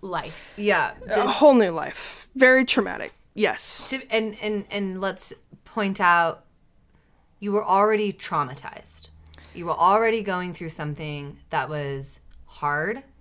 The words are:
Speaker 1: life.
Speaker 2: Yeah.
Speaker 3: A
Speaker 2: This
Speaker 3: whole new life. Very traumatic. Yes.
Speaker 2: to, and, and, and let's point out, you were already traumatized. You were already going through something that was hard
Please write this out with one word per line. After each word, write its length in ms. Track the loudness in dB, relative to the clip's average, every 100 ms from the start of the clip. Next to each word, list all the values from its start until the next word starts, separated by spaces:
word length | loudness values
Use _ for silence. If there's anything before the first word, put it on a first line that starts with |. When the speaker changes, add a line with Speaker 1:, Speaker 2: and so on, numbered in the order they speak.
Speaker 1:
life. 520 | -8 -8 -8 -14 -16 -4
Speaker 2:
Yeah. 360 | 0 0 0 -6
Speaker 3:
A 40 | -4
Speaker 2:
This 220 | 0 0
Speaker 3:
whole 220 | 6 8
new 180 | 8 6
life. 560 | 0 -8 -8 -10 -12 -14 4
Very 300 | 6 6 4
traumatic. 480 | 0 -2 -6 -12 -14 _
Yes. 560 | -2 -2 0 0 0 0
Speaker 2:
to, 120 | -4 -2
and, 260 | -2 -2 -6
and, 240 | -6 -6 -6
and 300 | -6 -6 -4
let's 340 | -6 -4 -8 -8 _ -20
point 380 | -10 -4 -2 2
out, 440 | 4 4 2 -2 _ _ _ _ _ _ _ _ _ _
you 120 | -4
were 140 | -2 2
already 460 | 4 4 2 -2
traumatized. 960 | -6 -4 -2 -2 -6 -14 -16 -18 -18 -20 -20 -20 -20 -18
You 120 | -10 -6
were 80 |
already 480 | 2 4 4 4 0
going 320 | -2 -4 -6
through 160 | -8 -10
something 720 | -8 -8 -8 -8 -10 -10 -16 -6
that 200 | -4 -4
was 500 | -6 -6 -8 -10 -14 -18 -20 -20
hard 580 | -8 -4 -2 -4 -6 -12 _